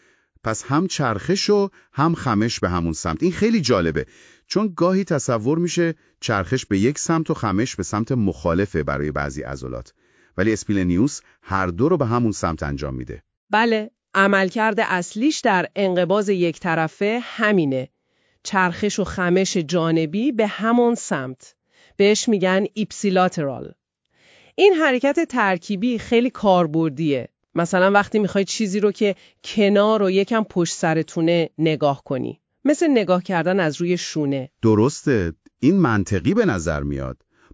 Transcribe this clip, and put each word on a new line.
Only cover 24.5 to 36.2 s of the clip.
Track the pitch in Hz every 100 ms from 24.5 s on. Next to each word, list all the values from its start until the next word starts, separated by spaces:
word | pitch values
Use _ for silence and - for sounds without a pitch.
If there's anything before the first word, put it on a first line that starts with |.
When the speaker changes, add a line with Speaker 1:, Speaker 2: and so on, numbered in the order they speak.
| -
Speaker 2:
این | 392
حرکت | 339 311 254 277 285 320
ترکیبی | 254 202 180 - 196 240 226
خیلی | - 233 247
کاربردیه. | - 208 180 165 156 160 135 160 135 - _ _ 165
مثلاً | 170 185 190
وقتی | 202 202 220
می‌خوای | 196 202 190
چیزی | - 214 202
رو | 202
که | - 208 185 _ _
کنار | - - 202 202 208 220
و | 196
یکم | 190 196 226
پشت | 214 185 165
سرتونه | - 170 160 156 180 165 170 156 -
نگاه | 160 156 147 139
کنی. | - 131 120 - _ _ 262
مثل | 302 330
نگاه | 254 180 180
کردن | 175 180 165 190
از | 160 139
روی | 175 180
شونه. | - 156 143 139 127 -
Speaker 1:
درسته، | 113 107 123 - - 120 85 - _ -
این | 127 190
منطقی | 147 107 92 98